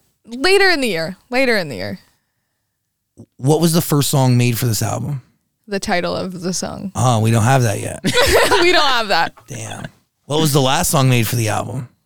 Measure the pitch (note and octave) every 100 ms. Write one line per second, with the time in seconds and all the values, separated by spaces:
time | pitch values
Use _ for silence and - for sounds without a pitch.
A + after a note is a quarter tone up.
0 | - _ - A#3+ E4+ G4+ F#4+ E4 B3 E3
1 | E3 F#3+ _ B3 C4 A3 D#3 G#2 G2+ F#3+
2 | _ _ _ _ _ _ _ _ _ _
3 | _ - - - B2+ D#3 E3+ D#3+ - D3
4 | C#3 C#3+ C3 B2 A#2+ A2+ B2 G#2+ A2 A2
5 | C3 C#3 - _ _ _ - G3 G#3+ F3+
6 | F3 F3 F3+ F3+ F3 F3 - C3+ G3 -
7 | B2 A2+ A2 A2+ G#2+ C3+ A#2 G#2 G#2+ -
8 | - B4 C5+ G4+ - F#4+ F4 F4 D4 B3
9 | G#3+ E3+ D#3+ - - A#2+ A2 G#2 - -
10 | _ _ - D3+ D#3+ C#3+ B2+ D3 F3+ D3+
11 | C3 B2 A2 A#2+ G#2+ G#2 G#2 B2+ A#2+ _